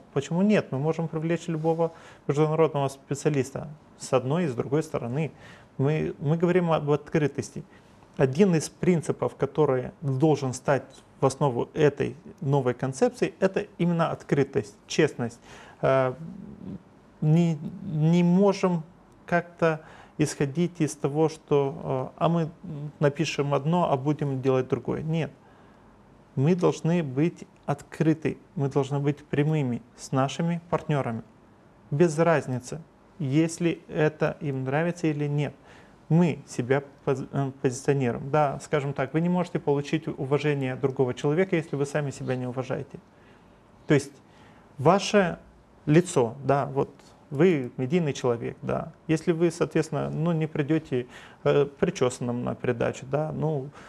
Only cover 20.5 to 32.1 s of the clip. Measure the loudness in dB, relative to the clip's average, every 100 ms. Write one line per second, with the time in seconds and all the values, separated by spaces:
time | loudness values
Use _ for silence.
20.5 | 0 -2 0 -2 -2 -4 0 0 -2 0
21.5 | 2 2 -4 -4 -4 -6 -2 0 2 -2
22.5 | -6 -12 -10 -12 0 0 2 -2 -2 0
23.5 | 0 2 2 2 0 0 -2 -2 0 2
24.5 | 2 2 -2 -2 -4 -2 -2 -4 -8 -20
25.5 | -20 -20 -20 -20 -20 -20 -20 -8 0 2
26.5 | 4 2 2 0 0 0 0 0 -2 -14
27.5 | -10 -6 -6 -8 0 2 2 -2 -6 -10
28.5 | -4 0 0 0 0 -2 -2 -4 0 0
29.5 | 0 0 -4 -8 -20 -2 0 0 0 -2
30.5 | -4 -4 -4 0 -2 -2 -6 -10 -20 -20
31.5 | -20 _ -20 -6 2 2